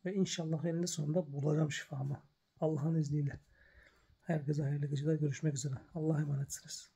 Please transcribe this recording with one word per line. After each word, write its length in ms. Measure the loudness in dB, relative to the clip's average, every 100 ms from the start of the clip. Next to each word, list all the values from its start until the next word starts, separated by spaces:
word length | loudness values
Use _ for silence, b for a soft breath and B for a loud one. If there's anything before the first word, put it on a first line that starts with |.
Ve 100 | -2
inşallah 500 | 2 0 0 0 0
eninde 220 | 0 0 -2
sonunda 460 | -2 0 0 0
bulacağım 400 | -2 2 2 2
şifamı. 500 | -2 -6 -6 -4 -6 -10 _ _ _
Allah'ın 340 | 0 2 2
izniyle. 460 | 2 2 2 0 -4 _ b b b b b b b
Herkese 400 | -2 -2 0 0
hayırlı 240 | 0 0 0
geceler. 280 | 0 0
Görüşmek 400 | 2 2 2 0
üzere. 200 | 0 -4 -6 -6
Allah'a 260 | -2 0 2
emanetsiniz. 680 | 2 0 -2 -8 -12 -14 -14